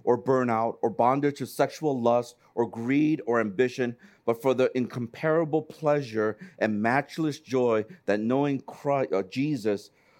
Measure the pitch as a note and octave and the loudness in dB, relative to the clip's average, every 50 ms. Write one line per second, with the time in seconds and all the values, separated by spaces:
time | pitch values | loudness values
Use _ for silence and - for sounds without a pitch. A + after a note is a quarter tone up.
0 | - - B2 A2+ A#2+ B2+ C3+ C3 B2+ A#2+ A2+ A2 A2+ A#2 - - - A#2 G2 - | 0 2 2 2 2 2 2 2 4 2 2 2 0 0 -2 -2 -2 -2 0 2
1 | A#2 A#2+ C3+ C#3+ C#3 C#3+ C#3+ - C3 - - - - - - - D#3 D3+ C3+ B2+ | 4 4 4 4 2 0 -2 -2 -8 -6 -2 0 -2 0 -2 -4 -4 -2 -2 2
2 | A#2 A#2 A#2+ A#2+ A#2+ - - _ _ _ - - A#2+ G#2 F#2 A2+ A2+ B2 C3+ D3 | 2 4 4 2 0 -2 -10 _ _ _ -2 -2 -2 -2 -2 -6 -4 0 0 2
3 | D#3 D#3 D#3 D3+ - A2+ A#2+ A#2 A2 G#2 F#2+ F2 B2+ B2 - - B2+ A#2+ A#2 - | 2 2 0 -2 -2 0 0 0 0 0 2 2 0 0 0 -2 -4 -4 -4 -8
4 | - - _ _ - - A#2 A2+ - C3+ B2+ A#2+ C3 A#2+ - B2+ A#2+ - - C3 | -16 -20 _ _ -2 -2 -2 0 2 2 2 4 2 2 2 0 -4 -4 -4 -8
5 | A#2+ A2 - - - D#3+ D#3 E3 E3 D3 D3 D#3 D#3 - - - D#3 D3 D3 D3 | -8 -8 -8 -4 -2 0 2 2 0 0 -2 -2 -4 -4 -10 -4 0 0 0 0
6 | C3+ A#2 A2 A2 G#2+ G#2+ G#2 - - - - - G2+ A2 G#2+ G#2 G#2+ A2+ B2+ C#3+ | -2 -4 -2 -2 -2 -2 -2 -6 -12 -14 -6 -2 -2 0 0 0 0 0 0 0
7 | C#3+ - - E3+ D#3+ D3+ C#3 - _ - B2 C3 B2 A#2+ A2+ A2 G#2 - F#2 - | -2 -4 -4 -4 -4 -4 -4 -6 _ -4 0 0 2 2 2 0 0 -4 -10 -10
8 | _ - G2+ G#2 A2 A2+ B2+ C#3 C#3+ D3 C#3 B2+ - - - - - C#3+ C#3 C#3 | _ -2 -2 0 0 0 0 0 0 -2 -4 -6 -8 -12 -16 -8 -4 -2 -2 0
9 | C3 - - F#2+ G2+ F#2+ - C3 C#3 D3+ D3 B2 G2+ G#2+ G2+ F#2+ - - _ _ | 0 0 -2 -2 -2 -4 -4 -4 -2 -2 -2 -2 -2 -2 -2 -2 -4 -12 _ _
10 | _ _ _ | _ _ _